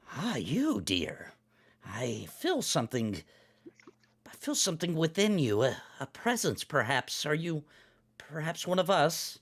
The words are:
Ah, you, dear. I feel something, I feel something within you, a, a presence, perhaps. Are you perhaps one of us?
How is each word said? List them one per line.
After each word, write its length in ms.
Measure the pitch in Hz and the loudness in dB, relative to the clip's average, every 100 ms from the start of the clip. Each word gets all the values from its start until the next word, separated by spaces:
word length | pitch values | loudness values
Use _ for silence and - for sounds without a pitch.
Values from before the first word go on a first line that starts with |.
| - 120 | -14 -6
Ah, 200 | 208 175 | -2 -2
you, 440 | 87 160 302 302 | -2 0 2 0
dear. 520 | - 92 73 - - - _ _ _ _ - | 2 0 0 -6 -14 -18 _ _ _ _ -12
I 400 | 104 123 110 95 | -4 -4 -4 -8
feel 320 | - 320 349 | -6 -2 0
something, 600 | 202 160 120 131 113 95 - - _ _ - _ - - _ _ - | 0 0 0 0 -2 -2 -10 -20 _ _ -20 _ -20 -20 _ _ -20
I 80 | - | -12
feel 180 | - | -4
something 400 | 294 - 165 175 | 0 0 0 -2
within 440 | 160 160 160 208 202 | 2 0 4 4 4
you, 240 | 131 104 | 4 4
a, 140 | 127 110 - - | 2 2 -10 -10
a 80 | 135 | -10
presence, 580 | - - 247 175 139 | -4 -2 0 0 -2
perhaps. 600 | - 143 113 135 - - 147 | -2 0 2 0 -2 -4 -2
Are 80 | |
you 300 | 151 170 160 147 - - _ _ _ | 0 0 -4 -6 -20 -20 _ _ _
perhaps 480 | - 151 151 170 - | -12 -6 -4 -4 -2
one 120 | 180 | 0
of 120 | 175 | 4
us? 480 | 190 151 165 - - | 6 6 4 -6 -10